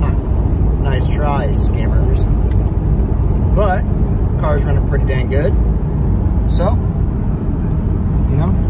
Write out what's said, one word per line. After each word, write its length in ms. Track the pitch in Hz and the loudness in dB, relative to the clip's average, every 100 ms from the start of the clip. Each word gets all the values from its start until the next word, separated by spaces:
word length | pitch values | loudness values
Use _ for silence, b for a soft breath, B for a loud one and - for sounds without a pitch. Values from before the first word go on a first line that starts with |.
Ha. 100 | - - - - - - - - | 2 0 0 0 0 0 0 0
Nice 260 | - - - | 0 0 0
try, 380 | - 143 143 143 | 0 0 0 0
scammers. 800 | - - - - - - - - - - - - - - - - - - - - - | 0 0 0 0 2 2 2 2 0 2 0 0 0 0 0 0 0 0 0 0 2
But 280 | 202 185 - - - - - - | 2 0 0 0 0 0 0 0
car's 240 | 156 147 | 0 0
running 240 | 143 143 - | 0 0 0
pretty 180 | - - | 0 0
dang 240 | 117 - | 0 0
good, 220 | 180 185 185 - - - - - - - - - | 0 2 2 2 0 -2 -2 0 0 0 0 0
so, 240 | - 180 - - - - - - - - - - - - - - - - | 0 0 0 0 -2 -2 -2 -2 -2 -2 -2 -2 -2 -2 -2 0 0 0
you 80 | 135 | 0
know, 160 | 151 - - | 0 0 0